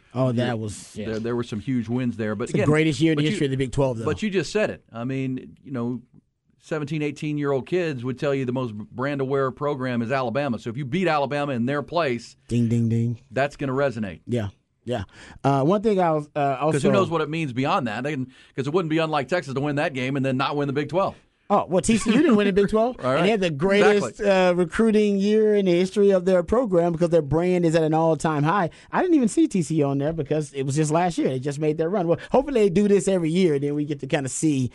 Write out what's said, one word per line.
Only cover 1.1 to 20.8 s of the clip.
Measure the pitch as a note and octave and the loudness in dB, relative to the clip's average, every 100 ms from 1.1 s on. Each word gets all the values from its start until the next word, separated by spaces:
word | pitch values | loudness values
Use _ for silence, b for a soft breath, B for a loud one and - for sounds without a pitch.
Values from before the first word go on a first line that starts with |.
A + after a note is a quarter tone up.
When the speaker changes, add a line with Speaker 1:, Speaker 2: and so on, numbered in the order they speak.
| A2 | -6
Speaker 2:
there | A#2 A#2+ | -4 -4
were | |
some | A#2+ G#2+ | -4 -8
huge | C3+ B2+ G#2+ | -4 -4 -2
wins | B2 B2 G#2 | -2 -2 -4
there. | G#2+ G#2 | -4 -4
But | |
Speaker 1:
It's | A#2+ | -2
the | - | 0
Speaker 2:
again, | C#3+ | 2
Speaker 1:
greatest | D3+ D#3+ C3 | 2 2 2
year | D#3+ | 2
in | D3+ | 2
the | |
Speaker 2:
but | |
you, | D3+ | 0
Speaker 1:
history | G3 C#3+ | 0 -2
of | |
the | C3+ | -2
Big | C3 | -2
twelve, | C#3 C3+ A2+ | 0 -2 -2
though. | |
Speaker 2:
but | C3 D3 | -4 -4
you | G#3+ | -2
just | F#3 C#3+ | -2 -2
said | G#3+ G#3+ | -2 -2
it. | F#2+ _ | -6 _
I | A2+ | -10
mean, | B2 C3+ C3 C3 - - | -6 -4 -4 -6 -12 -20
you | - | -10
know, | B2 A#2+ B2 - - _ _ _ _ | -6 -6 -6 -12 -20 _ _ _ _
seventeen, | - D#3+ C#3 D#3+ | -8 -6 -4 -4
eighteen-year-old | D3+ D3 D3+ D3 C#3+ C3+ - | -4 -6 -6 -2 -2 -2 -2
kids | F3+ E3 B2+ | -2 -2 -4
would | B2 B2+ | -6 -4
tell | D3 | -2
you | C#3 | -2
the | B2 | -2
most | C3 B2 G#2+ | -4 -6 -8
brand-aware | G#2 G2+ C#3 C#3+ C3 C#3 C3+ | -12 -6 -6 -4 -2 0 -2
program | B2+ D3 C#3 B2+ A#2+ | -2 -4 -4 -4 -4
is | A2+ | -2
Alabama. | C3+ B2 C3 C#3+ G#2+ | -2 -2 -2 -4 -4
So | A#2+ | -6
if | A2+ | -8
you | |
beat | C3+ E3 F3 | -4 -2 0
Alabama | D3+ C3+ C#3+ C#3+ | 0 0 -2 -4
in | B2 A#2+ | -2 -2
their | D3 | -2
place, | C3 E3+ D3+ A#2+ - - - | -4 -4 -2 -4 -8 -20 -4
Speaker 1:
Ding, | A#2+ A2+ | 0 0
ding, | A#2 A2+ | 2 0
ding. | A#2 A#2 A#2 - | 0 -2 -4 -6
Speaker 2:
that's | A#2 C#3+ - | -4 -4 -4
gonna | C#3 | -4
resonate. | C3 C#3 A2+ G2+ E2 - | -2 -2 -2 -8 -10 -6
Speaker 1:
Yeah, | A#2+ G2+ - _ _ | -4 -4 -10 _ _
yeah. | - A#2+ F#2+ B B B | -8 -6 -8 B B B
Uh, | C3+ C#3 | 0 2
one | C#3 G#3 | 2 2
thing | A3 F#3+ | 2 2
I'll, | E3+ D#3 D3 D3+ | 2 0 -4 -2
uh, | C#3 B2+ | -2 0
also | D3+ D3+ | 0 2
Speaker 2:
'Cause | |
who | C#3 | 2
knows | G3 E3 | 2 2
what | D#3+ | -2
it | D3 | -2
means | E3 D3+ | -4 -4
beyond | A#2+ C#3+ F#3+ A#2+ | -2 0 0 -2
that? | G#2+ | -4
They | C#3 | -4
can, | C#3+ B2+ B B | -6 -8 B B
'cause | - C3 | -6 -2
it | |
wouldn't | F3 D#3+ | 0 0
be | D#3+ | 0
unlike | D#3 D3+ B2+ | 0 -2 -2
Texas | F3+ C#3 | -4 -2
to | C3 | -4
win | D3 C#3+ | -2 0
that | E3+ | -2
game | B2+ B2+ C#3+ | -2 -4 -2
and | |
then | C3+ B2+ | 0 0
not | C#3 D3 | 0 -2
win | C#3 | -2
the | |
Big | C#3 | -2